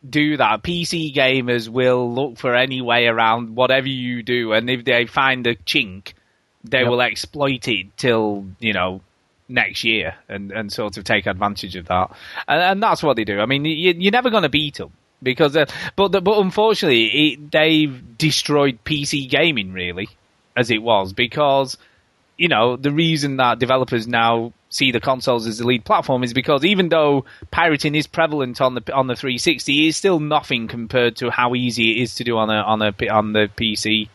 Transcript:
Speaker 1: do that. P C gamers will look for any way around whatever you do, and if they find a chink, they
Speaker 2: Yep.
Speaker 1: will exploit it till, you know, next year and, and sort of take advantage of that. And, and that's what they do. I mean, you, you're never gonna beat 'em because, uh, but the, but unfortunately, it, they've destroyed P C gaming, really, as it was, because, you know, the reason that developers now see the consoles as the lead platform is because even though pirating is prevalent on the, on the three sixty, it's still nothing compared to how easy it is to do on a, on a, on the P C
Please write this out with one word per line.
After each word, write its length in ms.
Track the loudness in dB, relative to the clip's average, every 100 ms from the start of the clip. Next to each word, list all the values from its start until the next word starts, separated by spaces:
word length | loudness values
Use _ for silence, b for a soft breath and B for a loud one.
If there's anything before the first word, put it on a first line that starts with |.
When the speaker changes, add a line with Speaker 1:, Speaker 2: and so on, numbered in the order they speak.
| -4
Speaker 1:
do 280 | 0 0 2
that. 260 | 2 2
P 220 | -2 -4
C 280 | -4 -4 -4
gamers 540 | 2 2 2 0 -2 -2
will 440 | 0 2 2 0
look 260 | -2 -4 -4
for 160 | 0
any 260 | 2 2 -2
way 260 | 0 2 4
around 500 | 4 4 2 -2 0
whatever 320 | 2 2 0
you 340 | -6 -6 -8
do, 300 | -2 -2 2
and 160 | 0 0
if 160 | -4
they 220 | 0 0 0
find 400 | 0 0 0 -2
a 80 |
chink, 580 | -4 -2 -2 -2 -10 -18 -20 _ _ _ _
they 160 | -4 0
Speaker 2:
Yep. 80 | 2
Speaker 1:
will 140 | 2
exploit 640 | 0 -2 -10 -4 -2 -2 -4
it 280 | -4 -6 -4
till, 500 | 0 2 0 -4 -8 -6
you 120 | -2
know, 280 | 0 -2 -4 _ _ _ _ _
next 360 | -4 -4 -2
year 300 | -2 -2 -2 -10 _
and, 220 | -12 -10
and 200 | -10 -10
sort 240 | -6 -8 -8
of 80 |
take 220 | -2 -2 -2
advantage 500 | -4 -4 -4 -10 -12
of 100 | -4
that. 240 | -2 -2 B B B -2
And, 140 | 0
and 200 | 2 0
that's 200 | 0 0
what 140 | 0 0
they 80 |
do. 140 | 0 -2
I 60 | 0
mean, 180 | 0
you, 300 | 0 0 0 2
you're 160 | 2
never 180 | 2 2
gonna 180 | 0 0
beat 320 | 0 -2 -8
'em 120 | -14 _ _ _
because, 340 | -4 2 2 2
uh, 100 | 0 B B
but 180 | 0 2
the, 80 | 2
but 180 | 2 2
unfortunately, 640 | 2 2 2 2 4 4 4 4 2
it, 180 | 0 -2
they've 680 | 2 4 4 2 -2 -16 -2
destroyed 600 | 0 0 0 2 2 0
P 200 | -6 -4
C 220 | -2 -4 0
gaming, 460 | 2 2 2 -4
really, 360 | -6 -6 -6 -10 _ _ _ _ -2
as 140 | 0
it 120 | 0
was, 300 | 2 0 0
because, 640 | -2 -4 0 2 2 0 -6 b b b _ _ _
you 100 | 0
know, 280 | 4 2 2
the 140 | -2
reason 460 | 0 2 2 -2 0
that 220 | 0 2
developers 500 | 2 2 2 -2 -2
now 440 | 0 2 2 -2 _ _
see 200 | -2 0
the 100 | 0
consoles 460 | -2 -2 0 -2 -2
as 120 | -4
the 80 | -2
lead 180 | -2
platform 400 | 0 -2 0 -2
is 80 | 0
because 320 | -2 2 2
even 240 | 2 2 2
though 380 | 4 4 2 0 B -6
pirating 440 | 0 2 2 0
is 120 | -2 -4
prevalent 520 | 0 0 0 -6 0
on 120 | 0
the, 180 | 0 -4
on 120 | -2 -2
the 80 | -2
three 200 | -4 -2
sixty, 500 | -2 -2 -2 2 2
it's 120 | 2
still 200 | 0 0
nothing 480 | 0 -2 -2 -6 -6
compared 500 | -10 -2 0 0 0
to 140 | -4
how 240 | 0 0
easy 360 | 0 -2 0 0
it 100 | 0
is 120 | -2
to 100 | -4
do 140 | -2 0
on 100 | 0
a, 60 |
on 260 | 0 0 0
a, 140 | 0 -2 0
on 220 | 0 2
the 160 | 2 0
P 220 | 0 -4 -2
C 320 | -2 -2 -2